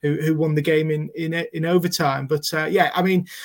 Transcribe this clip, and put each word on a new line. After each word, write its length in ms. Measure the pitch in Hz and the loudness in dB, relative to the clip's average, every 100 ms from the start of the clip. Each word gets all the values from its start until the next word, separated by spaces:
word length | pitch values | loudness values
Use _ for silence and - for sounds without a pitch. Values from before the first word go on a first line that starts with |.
who, 140 | 147 151 | -2 0
who 160 | 156 156 | 0 2
won 180 | 160 | 2
the 80 | 151 | 2
game 300 | 156 156 156 | 2 2 2
in, 180 | 151 156 160 | -2 -4 -6
in, 180 | 160 | -4
in 300 | 165 - 165 | -4 -4 -4
overtime. 640 | 165 180 180 - 147 135 135 | 2 2 2 0 0 0 -2
But, 260 | 151 - | -2 -2
uh, 120 | 160 156 | -4 0
yeah, 260 | 190 151 | 2 2
I 80 | - | 2
mean, 240 | 185 185 180 - | 2 2 0 -10